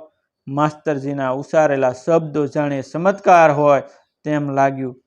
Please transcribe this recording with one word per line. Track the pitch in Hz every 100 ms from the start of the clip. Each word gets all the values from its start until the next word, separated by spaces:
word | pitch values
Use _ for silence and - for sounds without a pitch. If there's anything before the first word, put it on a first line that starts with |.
| - _ _ _ -
માસ્તરજીના | 139 147 156 160 139 139 143 131
ઉચ્ચારેલા | 131 139 165 151 135 131
શબ્દો | 123 - 165 156 147 143
જાણે | 151 147 139
ચમત્કાર | 127 156 185 196 208 175 160
હોય | 143 147 139 - _ _ _
તેમ | 151 151 143
લાગ્યું. | 135 139 135 131 123